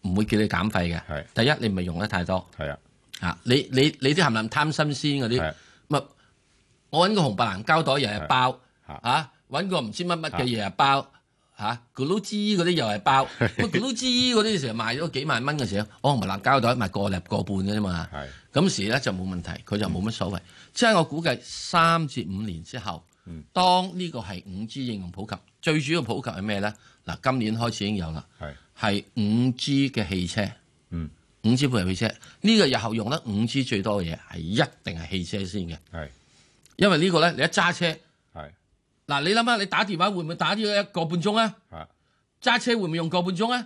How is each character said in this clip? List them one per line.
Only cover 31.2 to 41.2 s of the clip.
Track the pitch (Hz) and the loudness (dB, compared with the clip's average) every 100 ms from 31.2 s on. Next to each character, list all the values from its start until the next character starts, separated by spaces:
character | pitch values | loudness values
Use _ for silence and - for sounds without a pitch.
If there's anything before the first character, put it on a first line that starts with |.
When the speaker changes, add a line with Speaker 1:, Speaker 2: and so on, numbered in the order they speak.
| _ _ | _ _
Speaker 1:
五 | 107 127 | 2 4
G | 139 | 4
配 | 123 | 2
合 | 92 | 0
汽 | 92 | 0
車， | 113 - - - | -2 -4 -16 -2
呢 | 202 220 | 4 6
個 | 160 | 4
日 | 120 | 2
後 | 110 113 | -2 -4
用 | 104 | -2
得 | 151 120 | -4 -2
五 | 101 117 | 0 0
G | 139 | 0
最 | 127 104 | 0 0
多 | 98 104 | 0 -2
嘅 | 82 | -2
嘢 | 80 - | -6 -10
係 | 90 | -10
一 | 82 110 - - | -4 0 -2 -2
定 | - 85 | -10 -8
係 | 80 | -6
汽 | 95 | -6
車 | 82 101 95 | -4 -6 -4
先 | 98 | -6
嘅。 | 85 80 _ | -8 -10 _
Speaker 2:
係。 | 82 73 - _ _ _ _ _ - | -12 -12 -16 _ _ _ _ _ 0
Speaker 1:
因 | 202 | 2
為 | 160 | 4
呢 | 180 | 4
個 | 170 | 4
呢， | 170 135 | 4 2
你 | |
一 | 160 | 0
揸 | 202 175 | 2 2
車， | 175 170 156 _ _ _ | 2 -2 -2 _ _ _
Speaker 2:
係。 | 82 73 _ _ _ _ _ - | -18 -18 _ _ _ _ _ -4
Speaker 1:
嗱， | 143 | -2
你 | 151 | 2
諗 | 220 233 | 2 2
下， | 233 | 0
你 | 196 | 0
打 | 156 202 | 0 0
電 | 170 | 0
話 | 190 | 0
會 | 190 | 0
唔 | 160 | -6
會 | 165 | -2
打 | 160 | 0
呢 | 208 | 0
個 | 208 202 | 0 0
一 | |
個 | 202 180 165 | -2 -2 -2
半 | 175 | 0